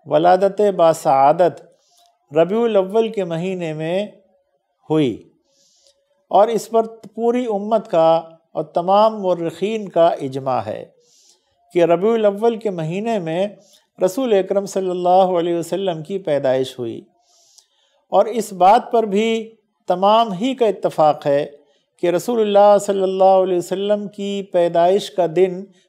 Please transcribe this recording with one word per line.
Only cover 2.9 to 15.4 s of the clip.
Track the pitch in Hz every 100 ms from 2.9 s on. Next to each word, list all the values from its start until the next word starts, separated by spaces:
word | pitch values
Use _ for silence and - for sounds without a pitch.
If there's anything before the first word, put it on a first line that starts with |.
| 214 226
के | 202 180
महीने | 160 185 185 170 156
में | 160 185 208 - _ _ _ _ _ _ -
हुई | 156 139 92 - _ _ _ _ _ _ _ _ _ _
और | 185 220
इस | 220 -
पर | 226 220 226 -
पूरी | - 233 247 247
उम्मत | 202 208 220 220
का | 170 160 165 165 - _ 160
और | 156 -
तमाम | 175 196 220 220
मुर्रिखीन | 185 175 165 165 196 226 196
का | 170 170 175
इजमा | 139 135 135 123
है | 107 - - _ _ _ _ _ _ _ _
कि | 175 165
रबीउल | 170 202 226 214
अव्वल | 202 233 226
के | 214
महीने | 180 156 180 226 220
में | 165 165 202 - _ _ _ _
रसूल | 185 185 262 202
अकरम | 185 196 196
सल्लल्लाहु | 196 190 180 180 185 185
अलैहि | 180